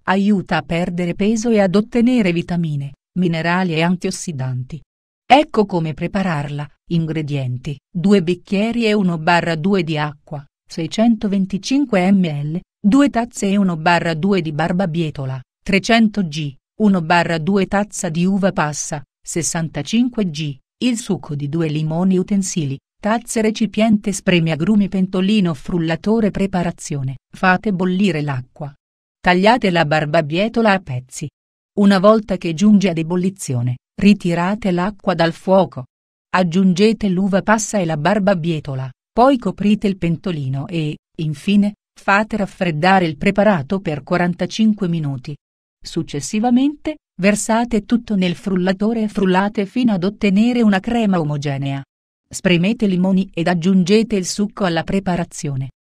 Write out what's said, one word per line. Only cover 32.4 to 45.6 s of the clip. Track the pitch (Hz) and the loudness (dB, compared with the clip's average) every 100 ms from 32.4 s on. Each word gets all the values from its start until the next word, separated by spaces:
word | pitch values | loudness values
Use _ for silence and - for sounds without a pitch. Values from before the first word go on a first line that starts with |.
| 175 156 | -4 0
giunge | 208 208 190 | 4 4 4
ad | 165 | -2
ebollizione, | 160 180 185 190 - 123 123 123 _ - | -2 -2 -2 -4 -6 -4 -2 -6 _ 0
ritirate | 196 202 180 170 175 214 202 | 4 4 2 -2 -2 -2 -2
l'acqua | 175 180 208 - | -2 -2 -4 -4
dal | 170 165 | 0 0
fuoco. | 165 - 190 156 131 131 _ _ _ _ | 0 2 2 2 -4 -16 _ _ _ _
Aggiungete | 185 185 175 190 175 214 220 208 | 0 2 2 2 4 2 2 -2
l'uva | 180 196 190 | 0 0 0
passa | 190 220 - 208 | 2 0 0 -2
e | 165 | -2
la | 156 | 0
barbabietola, | 160 214 185 190 165 156 147 131 131 - _ | 0 2 2 0 0 -4 -4 -8 -8 -12 _
poi | - 262 277 | 2 4 4
coprite | 196 175 202 214 202 | 0 -2 0 2 0
il | 190 | -2
pentolino | 170 165 196 160 135 135 139 | -2 -2 -4 -6 -4 -6 -6
e, | 170 151 - _ - | -4 -4 -6 _ -8
infine, | 156 147 - 202 202 208 _ _ | -6 -4 2 2 2 -2 _ _
fate | - 196 214 214 | 0 0 0 -4
raffreddare | 190 - 175 151 180 190 175 | -6 -4 -4 0 4 4 2
il | 139 | -2
preparato | 196 196 208 185 131 190 | -2 2 2 2 0 -4
per | 190 147 | -4 -6
quarantacinque | 147 175 175 175 180 - 220 208 185 | -4 -2 0 -2 -6 0 0 2 -2
minuti. | 170 147 135 143 143 _ _ | -2 -4 -6 -10 -16 _ _